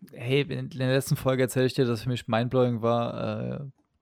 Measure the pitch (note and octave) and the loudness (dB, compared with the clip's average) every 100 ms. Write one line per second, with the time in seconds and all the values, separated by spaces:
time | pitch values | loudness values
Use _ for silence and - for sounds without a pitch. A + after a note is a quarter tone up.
0 | F3+ - B2 C#3 A#2+ C3+ C3 B2 B2+ C3+ | -20 -10 -2 0 0 -4 -8 -2 2 2
1 | - C#3+ C3 C3 B2+ C3+ B2+ - B2+ A#2 | 2 0 2 2 2 2 0 2 0 0
2 | A2 B2 - A2+ B2 B2+ B2 A#2 A2+ A#2 | -2 -6 -2 0 2 2 2 2 2 2
3 | A#2+ A#2+ A2+ G#2+ B2 B2 C#3+ - _ _ | 0 -4 -4 -4 -4 -6 -10 -14 _ _